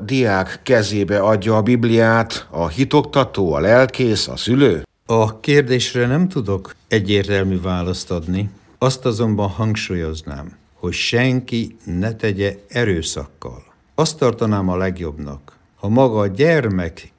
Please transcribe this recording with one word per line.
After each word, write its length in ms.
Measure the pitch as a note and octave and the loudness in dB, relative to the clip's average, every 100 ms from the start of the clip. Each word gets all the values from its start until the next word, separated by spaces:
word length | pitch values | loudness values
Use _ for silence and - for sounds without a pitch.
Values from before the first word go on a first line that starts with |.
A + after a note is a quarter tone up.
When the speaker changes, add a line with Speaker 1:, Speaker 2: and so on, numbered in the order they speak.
Speaker 1:
diák 560 | G#2 C3 A#2 F#2+ F#2 - | -2 0 2 2 -2 -4
kezébe 560 | - A#2+ G2+ G#2+ F#2+ G2+ | 2 2 2 0 0 2
adja 380 | G2+ G#2+ A2 G#2+ | 2 2 2 2
a 60 | |
Bibliát, 840 | G#2 B2 A#2 A2+ A2+ A2+ A2+ - - | 2 2 4 4 4 2 0 -6 -8
a 180 | D#2+ E2+ | -6 -4
hitoktató, 840 | D#2+ C3 D3 D3 C#3 B2+ - F2+ | -2 2 2 2 0 0 0 0
a 80 | C#2+ | 2
lelkész, 680 | F#2+ A#2+ C3 - B2 G#2 - | 4 4 4 2 0 0 -2
a 80 | B1+ | -4
szülő? 500 | G#2 C3 C3+ D#2+ C#2 _ - | 0 4 4 2 -4 _ -2
Speaker 2:
A 340 | A2+ A2 G#2+ | 0 0 -2
kérdésre 680 | - C#3+ B2+ B2 - B2 B2 | 2 2 4 0 -2 -2 0
nem 220 | D3 F#3 | 2 0
tudok 460 | C#3+ G2+ F#2+ - - - | -2 -4 -4 -6 -20 -2
egyértelmű 720 | A2+ F#2+ G2+ G2 G2 F#2+ F#2 | 0 2 0 2 0 0 0
választ 500 | F#2 F2+ F2+ F#2 - | -2 -2 -4 -4 -6
adni. 400 | F2 E2 F#2 G#2 - _ - | -6 -4 -4 -4 -8 _ -2
Azt 260 | C3 C3+ | 0 0
azonban 440 | B2+ A2 A2+ G#2 G2+ | -2 0 0 0 -2
hangsúlyoznám, 1080 | F#2+ A2 G#2 - F2+ D#2+ D#2+ D2 C#2+ - - _ | -2 -2 -2 -4 -4 -4 -6 -10 -12 -14 -18 _
hogy 180 | _ F2+ | _ -8
senki 840 | E2 - A#2 B2+ B2+ B2 A#2 A2+ - | -4 -2 0 0 0 -2 -4 -6 -8
ne 300 | - F2 G#2+ | -6 -4 -4
tegye 440 | A2 G#2+ F#2+ G2+ G2 - | -2 -2 0 -2 -4 -6
erőszakkal. 960 | A#2+ A2+ E2+ D#2 - C#2 - C2 B1+ - _ _ | -2 0 0 -4 -8 -10 -14 -16 -16 -20 _ _
Azt 240 | - D#3+ - | -2 -2 2
tartanám 500 | B2+ A2+ A2 G2+ F#2 | 0 0 0 0 0
a 80 | F2+ | -2
legjobbnak, 800 | F#2+ E2+ E2 D2 D2 C#2+ - - _ _ | -2 -4 -8 -10 -12 -14 -18 -20 _ _
ha 120 | G2+ | 0
maga 300 | A#2+ C3 G#2+ | 4 4 2
a 80 | G2+ | 0
gyermek 840 | F#2+ D#3 D#3+ A2+ F#2 E2+ - - | 2 2 2 2 -2 -4 -8 -20